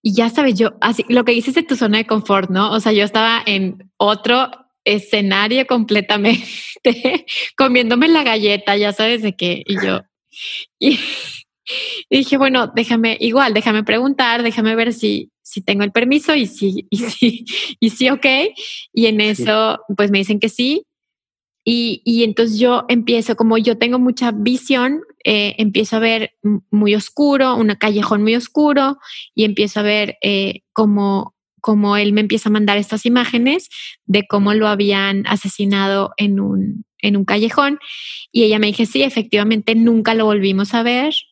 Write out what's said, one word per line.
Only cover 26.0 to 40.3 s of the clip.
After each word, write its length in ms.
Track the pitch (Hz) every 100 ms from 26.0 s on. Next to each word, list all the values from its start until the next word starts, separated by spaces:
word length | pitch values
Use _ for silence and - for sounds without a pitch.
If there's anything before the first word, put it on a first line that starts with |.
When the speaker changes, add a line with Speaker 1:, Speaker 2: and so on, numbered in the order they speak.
| 226 226 220 _
Speaker 1:
m-, 200 | 208 202 _
muy 240 | 208 208
oscuro, 640 | 208 - - 294 277 262 247
un 100 | 214
callejón 480 | 202 214 208 208 208
muy 140 | 214 233
oscuro, 600 | 240 - 294 285 269 277 - - -
y 80 | -
empiezo 380 | 214 202 208 214
a 20 |
ver, 340 | 208 214 208 -
eh, 400 | 202 196 196 190 _
cómo, 640 | - 214 202 202 98 - _ _ _
cómo 380 | - 208 202 208
él 160 | 208
me 80 | 208
empieza 260 | 214 220 214
a 60 |
mandar 240 | 214 208 202
estas 280 | 202 214
imágenes 640 | 240 247 247 240 247 339 - - - -
de 200 | - 196
cómo 280 | 202 202 202
lo 160 | 214 214
habían 580 | 202 202 196 196 196 -
asesinado 840 | 208 196 - 202 196 196 196 196
en 240 | - 208 196
un, 460 | 196 196 196 208 - _
en 180 | 208 202
un 80 |
callejón. 540 | 190 208 220 - 285 294 - - - - -
Y 120 | 233
ella 160 | 214 214
me 80 | 208
dice, 180 | 202
"Sí, 180 | 220 269
efectivamente, 720 | 269 247 226 208 208 220 214
nunca 380 | 226 233 226 220
lo 100 | 226
volvimos 500 | 214